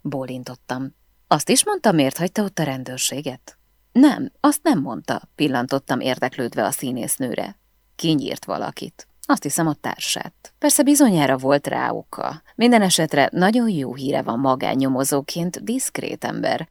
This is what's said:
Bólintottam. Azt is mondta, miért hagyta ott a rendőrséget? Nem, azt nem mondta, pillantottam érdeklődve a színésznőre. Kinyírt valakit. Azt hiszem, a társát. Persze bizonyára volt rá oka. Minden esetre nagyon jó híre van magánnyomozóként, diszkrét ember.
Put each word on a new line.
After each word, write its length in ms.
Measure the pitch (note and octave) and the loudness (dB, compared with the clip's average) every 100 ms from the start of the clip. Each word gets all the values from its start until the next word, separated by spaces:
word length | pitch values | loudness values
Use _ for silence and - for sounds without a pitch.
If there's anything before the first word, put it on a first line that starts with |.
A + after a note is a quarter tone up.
Bólintottam. 920 | - C#3 B2+ B2+ B2+ B2+ - B2+ C3+ _ _ _ _ | -6 -8 -8 -10 -12 -16 -10 -8 -8 _ _ _ _
Azt 220 | D3+ - | 0 2
is 160 | B3 - | 0 0
mondta, 260 | G4 A3+ | 0 2
miért 260 | E3 C3+ - | 4 2 0
hagyta 260 | F3+ - | -4 -2
ott 160 | G3+ - | -4 -4
a 40 | |
rendőrséget? 960 | D3 C3 B2+ B2+ - C3 D3+ B2+ - _ _ _ _ | -4 -6 -10 -6 -6 -6 -8 -12 -18 _ _ _ _
Nem, 400 | A#3+ C#4+ - - _ | 6 6 4 -6 _
azt 200 | D4 C#4+ | 2 2
nem 180 | E4+ G3+ | 2 0
mondta, 400 | C3+ F#2+ - B2 - - | 0 -8 -6 -6 -6 -2
pillantottam 640 | D3 B2+ B2 C3+ - C3 | 0 0 0 -2 -2 -2
érdeklődve 640 | C3 B2+ C3 - A#2+ B2+ G2+ | 0 -2 -2 -2 -4 0 -2
a 60 | |
színésznőre. 880 | - C3 B2 - - B2+ - - - _ _ _ - | -2 -6 -6 -6 -4 -4 -4 -8 -12 _ _ _ -4
Kinyírt 500 | E3+ D3+ A#2 - - | 0 0 -2 -8 -6
valakit. 600 | F2 - - - - - _ - | -6 -6 -8 -14 -16 -20 _ -2
Azt 180 | C#4+ | -2
hiszem, 240 | D3 - D#3+ | 0 0 0
a 60 | |
társát. 800 | D3 B2 - - - - _ - _ | -2 -6 -6 -6 -6 -8 _ -20 _
Persze 240 | D4 D4 | 2 4
bizonyára 540 | C#4 D4 C4 F3 C#3 C3 | 6 6 6 6 4 2
volt 300 | C3 C#3+ - | 2 2 2
rá 220 | B2 B2+ | -2 -2
oka. 520 | A2+ - - - D#3+ _ - | -4 -10 -8 -8 -8 _ 2
Minden 260 | A#3+ A#3 | 6 6
esetre 480 | F#3+ F3 D#3+ D3 C3 | 4 2 2 2 2
nagyon 380 | - F#3 A#3 A#3 | 2 2 2 0
jó 260 | E3+ C3 C3 | -2 -4 -6
híre 260 | C3+ - | -4 -4
van 180 | - A#2 | -2 -2
magánnyomozóként, 1200 | C3+ C3 G#2+ A#2+ C3+ B2+ C3+ C#3+ C#3 E3+ F3 - | 0 0 0 0 0 0 0 -2 -2 -4 -4 -6
diszkrét 600 | G3+ B3+ - - - - | -6 -4 -4 -6 -8 -8
ember. 460 | - - - A#2 D#3+ | -6 -4 -2 -4 -6